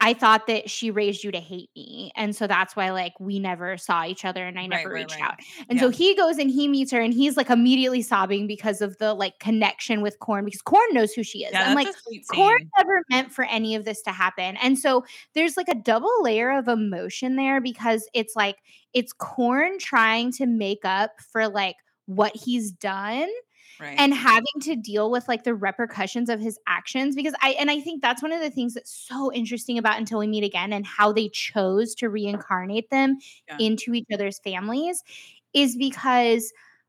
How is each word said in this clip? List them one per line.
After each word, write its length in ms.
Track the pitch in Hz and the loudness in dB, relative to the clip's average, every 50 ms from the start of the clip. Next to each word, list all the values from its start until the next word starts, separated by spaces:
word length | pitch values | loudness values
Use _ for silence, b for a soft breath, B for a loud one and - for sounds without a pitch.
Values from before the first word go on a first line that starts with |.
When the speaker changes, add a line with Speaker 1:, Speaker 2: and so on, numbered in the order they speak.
| 220 | 2
Speaker 1:
"I 100 | 220 240 | 2 2
thought 320 | 233 - 220 220 220 220 - | 4 6 6 6 6 4 0
that 200 | 226 214 - 208 | -2 -2 -4 -6
she 200 | - - 233 226 | -8 -6 -6 -4
raised 340 | 208 208 208 202 202 196 - | -2 0 0 0 -2 -4 -6
you 80 | 208 185 | -8 -8
to 80 | 175 | -8
hate 300 | 170 160 185 180 - - _ | -8 -10 -14 -14 -14 -16 _
me, 380 | - - - - - 190 - - | -20 -18 -16 -16 -16 -16 -12 -8
and 220 | - 214 208 208 | -4 -4 -4 -2
so 100 | - 226 | -2 -2
that's 300 | 196 202 175 190 185 - | 2 2 2 2 0 -2
why, 140 | 208 190 185 190 | -2 -2 -2 -2
like, 260 | 185 180 175 - - | -2 -4 -6 -8 -10
we 200 | 190 190 202 196 | -8 -6 -4 -4
never 360 | 196 190 180 165 180 180 190 185 | -4 -4 -6 -6 -6 -8 -8 -8
saw 260 | - - 185 170 165 | -4 -2 -2 0 -2
each 200 | 170 190 - - | -4 -6 -8 -8
other 200 | 190 180 190 185 | -6 -6 -6 -8
and 120 | 180 180 185 | -8 -8 -10
I 80 | 180 | -6
Speaker 2:
Right, 40 | 185 | -4
Speaker 1:
never 200 | 190 170 160 160 | -4 -4 -4 -6
Speaker 2:
right, 100 | 175 - | -8 -8
Speaker 1:
reached 200 | - 156 156 151 | -8 -8 -6 -4
Speaker 2:
right. 20 | 143 | -4
Speaker 1:
out." 180 | - - B B B B B 294 - | -4 -4 B B B B B -4 -2
And 100 | 240 247 | 2 4
so 80 | 262 254 | 4 4
Speaker 2:
Yeah. 80 | 240 | 4
Speaker 1:
he 180 | - 339 381 392 | 4 4 4 4
goes 240 | 392 359 330 339 277 | 4 4 2 2 2
and 120 | 294 277 | 0 2
he 180 | 254 277 285 285 | 2 2 2 2
meets 240 | 285 269 269 262 254 | 2 0 0 0 0
her, 80 | 240 | 0
and 120 | 226 226 240 | 2 2 2
he's, 220 | 233 277 294 262 294 | 2 2 2 2 2
like, 120 | 262 - | 2 4
immediately 520 | 247 233 240 254 262 262 262 254 254 254 220 | 4 6 6 6 6 4 4 2 0 0 0
sobbing 440 | - 233 196 190 190 202 202 208 | 0 2 2 2 2 0 -2 -2
because 360 | 208 214 208 - 220 202 196 208 | -4 -6 -4 -2 -2 -2 -2 -2
of 140 | 202 190 - | -4 -4 -2
the, 160 | 214 214 214 | -2 -2 0
like, 240 | 196 202 185 - - | 0 -2 -4 -4 -4
connection 640 | - 208 220 220 214 196 - - - - 233 208 208 | -2 0 2 2 2 2 0 -2 -4 -2 -2 0 -2
with 160 | 208 202 - | -2 -4 -6
Korn, 240 | - - 214 202 202 | -4 -4 -2 -2 -2
because 180 | 208 196 - - | -4 -8 -8 0
Korn 240 | - - 403 466 466 359 | 4 6 6 6 6 4
knows 220 | 247 220 214 214 | 2 2 2 0
who 80 | - 220 | -4 -6
she 220 | - - 202 - | -6 -8 -8 -8
is. 80 | - 190 | -4 0
Speaker 2:
Yeah, 80 | 185 190 190 | 0 2 4
Speaker 1:
And, 60 | 269 | 4
Speaker 2:
that's 100 | 285 - | 2 2
Speaker 1:
like, 100 | 392 381 | 0 -2
Speaker 2:
a 40 | - | -8
sweet 260 | - 466 233 - - - | -12 -14 -14 -14 -10 -4
Speaker 1:
Korn 300 | - - 392 403 453 508 | 2 4 6 6 6 4
Speaker 2:
scene. 120 | - - - 403 | 2 2 4 4
Speaker 1:
never 240 | 359 330 392 370 339 - | 4 4 2 0 2 2
meant 220 | 254 254 269 254 - | 0 0 0 0 -4
for 120 | - 254 | -4 -4
any 280 | - 233 220 220 220 220 | -2 -2 -2 -2 -2 -2
of 100 | 220 208 | -4 -4
this 160 | 220 214 208 - | -6 -8 -6 -6
to 100 | 214 190 | -8 -2
happen. 440 | 185 185 185 - - 180 185 190 208 | -2 -2 -2 0 -2 -6 -6 -4 0
And 200 | 247 254 269 262 | 2 2 2 4
so 260 | - 294 262 254 254 B B B B B - | 4 4 4 4 2 B B B B B 0
there's, 220 | 302 320 339 - | 0 2 2 0
like, 120 | - 349 - | 0 -2 -2
a 60 | 285 | -2
double 480 | 233 202 - 226 226 262 392 494 466 370 | 0 2 2 2 2 2 2 2 2 2
layer 280 | 247 220 214 233 247 269 | 2 2 2 2 2 0
of 160 | 277 247 240 | 0 0 0
emotion 680 | 240 226 214 208 190 170 180 185 - - - 254 262 | 0 0 0 -2 -2 -4 -6 -8 -8 -6 -4 -2 -2
there 240 | 262 269 269 269 269 240 | 0 0 2 0 0 0
because 460 | 254 226 - 220 240 226 220 220 - - | -2 -6 -4 0 0 0 0 -2 -4 -4
it's, 220 | 226 220 220 - | -4 -4 -2 -2
like, 220 | 226 208 202 196 - b b b b b b - | -2 -2 -2 -2 -6 b b b b b b -2
it's 200 | 247 247 247 - | -2 -2 -2 -6
Korn 640 | - - - - - 247 240 247 269 311 359 381 381 | -12 -12 -8 -2 0 2 2 2 2 0 0 -2 -4
trying 540 | - - - 247 226 220 220 226 240 247 247 | -6 0 2 4 4 4 4 2 0 -2 -2
to 140 | - 269 | -2 0
make 380 | 247 233 226 214 196 202 208 - | 0 2 2 0 -2 -4 -2 -2
up 280 | 190 190 190 208 220 - - | -2 0 0 0 -2 -4 -10
for, 280 | - _ - 226 220 220 | -18 _ -2 0 0 0
like, 280 | 196 208 196 185 175 - _ _ _ _ _ | 0 -2 -2 -2 -4 -8 _ _ _ _ _
what 300 | - 190 190 214 214 - | -4 0 2 2 2 0
he's 340 | 220 - 254 247 247 220 208 180 | -4 -4 -2 -2 -2 -2 -4 -8
done 560 | - - 202 190 196 196 208 226 262 311 370 440 494 494 b b b b b b b | -6 -6 -6 -4 -4 -6 -6 -4 -4 -4 -4 -6 -10 -14 b b b b b b b
Speaker 2:
Right. 180 | 311 294 277 285 | -14 -6 0 2
Speaker 1:
and 160 | 277 277 277 | 4 4 4
having 300 | 254 240 269 269 226 226 285 - 302 269 | 4 4 6 6 6 4 0 -4 -6 -4
to 140 | 294 320 | -4 -4
deal 340 | 240 208 220 202 208 208 214 | -4 -4 -2 0 0 2 2
with, 160 | 240 247 240 - | 0 0 0 -2
like, 160 | 247 220 233 | -4 -2 -2
the 100 | 254 233 | -2 -2
repercussions 760 | 208 190 196 190 - 240 226 - - 190 196 - 240 240 226 | -2 -2 -4 -2 -2 -4 -6 -4 -4 -6 -4 -2 -2 -2 -2
of 100 | 233 214 | -2 -2
his 180 | 214 226 208 - _ - | -2 -4 -6 -4 _ -2
actions. 480 | 185 175 - - - 262 269 285 277 | -2 -2 -2 -4 -4 -2 -2 -2 -2
Because 180 | 269 285 311 269 - - | -2 -2 -4 -2 0 2
I, 80 | 269 269 285 | 2 2 2
and 120 | 285 294 | 0 0
I 100 | 294 302 | 0 -2
think 200 | 277 320 330 285 - | -4 -6 -6 -2 0
that's 200 | - 254 - 277 | 0 0 0 -2
one 100 | 311 330 | -4 -4
of 80 | 339 | -4
the 100 | 320 302 | -4 -4
things 240 | 247 269 240 240 226 | -4 -4 -4 -4 -4
that's 180 | 233 - - - | -8 -12 -14 -16
so 400 | - - - 247 262 277 269 - | -18 -16 -12 -8 -6 -4 -4 -2
interesting 440 | 247 226 208 240 233 - - 247 233 | -2 -4 -4 -6 -6 -6 -4 -2 0
about 200 | 226 220 214 214 | 2 2 2 0
Until 200 | 226 208 226 220 | -2 -4 -4 -2
We 60 | 208 214 | -2 -2
Meet 160 | 214 214 208 | -2 -2 -2
Again 280 | 202 202 180 180 202 208 | -2 -2 -4 -4 -4 -4
and 140 | 202 202 | -6 -6
how 260 | 196 - - 208 208 214 | -4 0 2 4 4 4
they 160 | 220 220 208 | 2 0 -2
chose 640 | - - - - - 220 196 185 185 202 233 226 - | -4 -8 -8 -4 -2 0 0 2 2 2 0 0 -2
to 120 | - - 226 | -4 -4 -4
reincarnate 800 | 202 214 208 202 202 202 - - 196 185 180 190 202 226 226 - | -2 -2 -2 -4 -4 -6 -4 -4 -4 -4 -4 -4 -4 -4 -4 0
them 280 | - 269 269 269 269 269 B B B B B - | 2 2 4 4 2 0 B B B B B -12
Speaker 2:
Yeah. 80 | 156 147 | -4 -2
Speaker 1:
into 340 | 226 220 220 214 - - 233 | 0 0 0 0 -2 -4 -4
each 120 | 240 - - 214 | -4 -4 -4 -4
other's 260 | 196 202 196 196 - | -4 -4 -4 -6 -8
families 640 | - 208 185 185 190 214 233 269 311 349 359 349 B B B B B B B B B _ - | -8 -8 -8 -6 -6 -4 -4 -2 -2 -4 -4 -6 B B B B B B B B B _ 0
is 220 | 285 285 262 233 | 2 2 2 2
because 760 | 240 269 269 - - - 269 254 247 240 233 226 233 226 - b b b b b b b | 0 -2 -4 -4 -2 0 2 4 4 4 4 4 2 0 -4 b b b b b b b